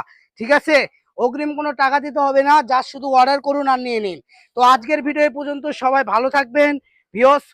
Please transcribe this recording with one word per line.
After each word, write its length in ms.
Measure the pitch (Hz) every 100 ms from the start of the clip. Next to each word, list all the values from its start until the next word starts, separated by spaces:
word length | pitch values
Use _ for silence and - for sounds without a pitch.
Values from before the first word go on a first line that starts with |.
| - _ _ -
ঠিক 120 | 226
আছে? 260 | 285 311 294 202 _ _ -
অগ্রিম 340 | 240 269 294 294
কোনো 160 | 294 277
টাকা 160 | 269 285
দিতে 200 | 285 269
হবে 220 | 277 269
না, 120 | 277 302 233
যা 100 | 254 -
শুধু 160 | 269 269 262
অর্ডার 200 | 254 277 285
করুন 200 | 285 277
আর 60 | 254
নিয়ে 220 | 247 233 202
নিন। 140 | 156 _ _ _ -
তো 20 |
আজকের 380 | 247 254 226 302 277
ভিডিও 180 | 294 294
এ 40 | 254
পর্যন্ত, 280 | 285 285 302 -
সবাই 220 | 262 269 214
ভালো 140 | 214 262
থাকবেন 420 | 285 254 269 294 285 _ _ _
ভিউয়ার্স। 320 | 196 254 285 -